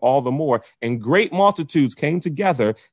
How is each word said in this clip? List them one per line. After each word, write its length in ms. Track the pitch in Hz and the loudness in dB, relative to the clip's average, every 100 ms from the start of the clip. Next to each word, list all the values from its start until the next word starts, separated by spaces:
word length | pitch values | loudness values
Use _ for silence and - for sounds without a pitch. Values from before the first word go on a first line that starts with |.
all 220 | 123 139 | 2 2
the 80 | 127 | 0
more, 320 | 139 156 117 - _ | -2 0 -2 -4 _
and 180 | 117 120 | -6 -4
great 320 | 110 180 214 | 0 0 2
multitudes 640 | 180 202 202 156 165 135 | 2 2 2 -2 0 0
came 260 | - 147 170 | 0 -4 -2
together 540 | 175 143 196 139 107 110 _ | -4 -2 0 0 0 -2 _